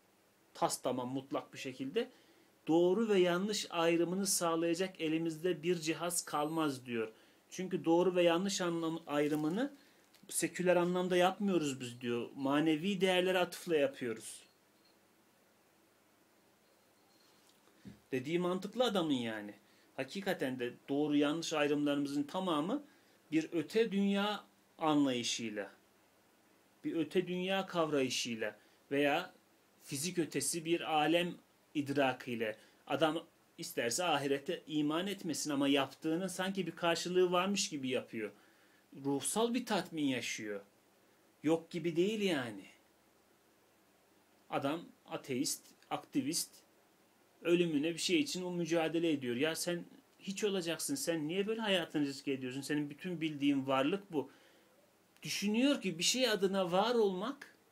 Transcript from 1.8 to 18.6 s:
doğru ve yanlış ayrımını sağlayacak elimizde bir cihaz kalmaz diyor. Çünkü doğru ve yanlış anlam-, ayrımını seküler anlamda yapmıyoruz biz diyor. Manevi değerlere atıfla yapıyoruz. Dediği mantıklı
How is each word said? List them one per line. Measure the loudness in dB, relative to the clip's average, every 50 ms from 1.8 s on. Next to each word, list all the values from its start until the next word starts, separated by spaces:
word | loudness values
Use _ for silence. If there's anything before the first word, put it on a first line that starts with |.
| -8 -4 -2 -4 -4 -4 -8 -18 -20 _ _ _ _ _ _ _ _ 4
doğru | 4 6 6 6 4 4 2 4
ve | 4 4
yanlış | 6 4 4 2 0 0 -2 -4 -4 -2
ayrımını | 0 2 4 4 4 4 2 2 0 0 0
sağlayacak | 0 0 2 2 2 2 2 2 2 2 0 -2 -4 -4 -4
elimizde | -2 0 0 0 0 -2 -4 -2 -2 -2 -2 0
bir | 0 0 0
cihaz | 0 0 -2 -2 -2 -2 -2 -2 -4 -4
kalmaz | -2 -2 -2 0 0 0 0 0 0 0 -2 -6
diyor. | -4 -2 -2 -2 -4 -6 -14 -20 -20 _ _ _ _
Çünkü | -8 -8 -4 -4 -4 0 2
doğru | 4 4 6 4 4 4
ve | 6
yanlış | 6 6 4 4 2 0 -2 -2
anlam-, | -2 -2 -2 -2 -2 -2 -4 -4 -6
ayrımını | -2 0 0 2 2 0 0 0 0 0 0 -2 -2 -4 -10 -20 -20 _ _ _ _ -20 _ -16 -8
seküler | -4 -2 -2 -2 -2 0 2 4 4
anlamda | 4 4 2 0 0 0 2 4
yapmıyoruz | 4 4 4 2 2 0 2 2 2 2 0 -2 -4
biz | -6 -10 -8 -6
diyor. | -4 -2 -2 -2 -4 -6 -6
Manevi | -4 0 2 2 4 4 2 2 2 0 -2 0 2
değerlere | 2 2 4 4 2 2 2 2
atıfla | 0 0 -2 -6 -2 0 2
yapıyoruz. | 2 2 2 0 -4 -4 -4 -4 -6 -10 -14 -16 -18 -20 -20 _ _ _ _ _ _ _ _ _ _ _ _ _ _ _ _ _ _ _ _ _ _ _ _ _ _ _ _ _ _ _ _ _ _ _ _ _ _ _ _ _ _ _ _ _ _ _ _ _ _ _ _ _ _ _ _ _ _ _ _ _ _ _ _ _ _ -20 -20 -20 -20 _ _
Dediği | -4 -4 -2 -2 -2 0
mantıklı | 0 0 -2 -4